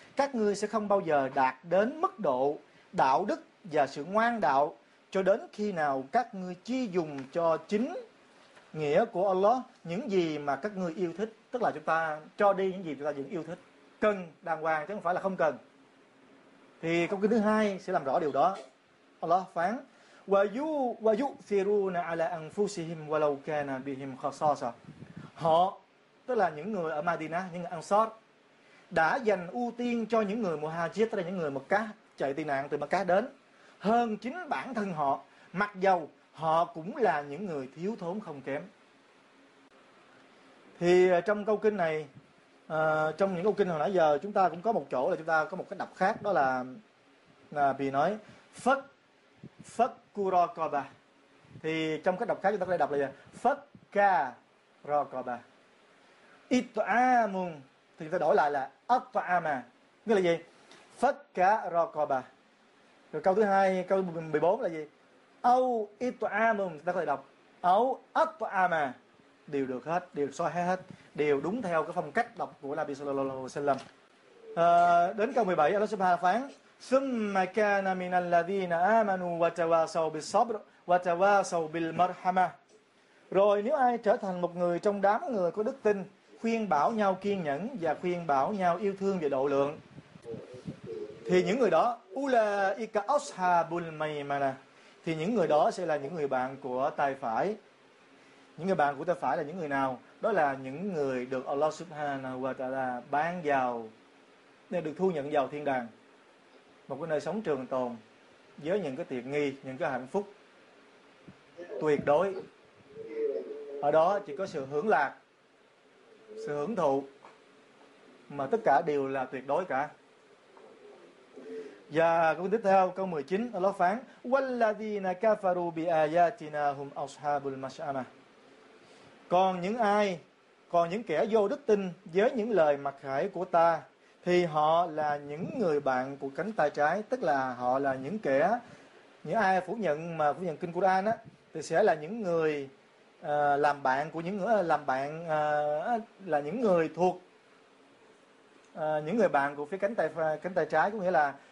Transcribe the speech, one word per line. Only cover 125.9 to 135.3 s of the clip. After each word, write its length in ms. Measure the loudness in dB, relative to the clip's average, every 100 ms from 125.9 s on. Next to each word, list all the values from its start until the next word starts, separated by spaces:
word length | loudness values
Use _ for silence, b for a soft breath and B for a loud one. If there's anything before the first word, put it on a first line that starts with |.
| 2 2 4 2 2 -8 -2 -2
hum 180 | -2 -8
ashabul 600 | -8 -10 -6 -2 -2 -2
mash'amah." 500 | -8 -10 -10 -8 -6 -8 -14 -20 _ -20 -20 -20 -20 B B B B 0
Còn 320 | 2 2 0
những 160 | -2 0
ai, 440 | 2 2 2 -2 -10 _ _ _ _
còn 220 | 0 2
những 120 | -2
kẻ 240 | -2 0 2
vô 180 | 4 2
đức 180 | 0 0
tin 240 | 0 0 -8
với 260 | -4 2 2
những 200 | 2 0
lời 260 | 4 4 2
mặc 180 | -2 -8
khải 280 | -4 -2 -2
của 160 | -4
ta, 380 | 0 4 4 2 -4 _ b b
thì 200 | 0 2
họ 420 | 2 2 4 4 2
là 300 | 0 -2 -2
những 420 | -6